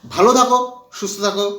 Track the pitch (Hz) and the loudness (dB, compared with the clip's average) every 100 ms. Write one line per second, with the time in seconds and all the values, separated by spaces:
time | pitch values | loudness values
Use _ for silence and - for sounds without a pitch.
0 | - - 240 254 247 247 247 - _ - | -10 2 4 4 4 2 -2 -10 _ -12
1 | 196 196 202 190 202 | -10 -4 -4 -4 -6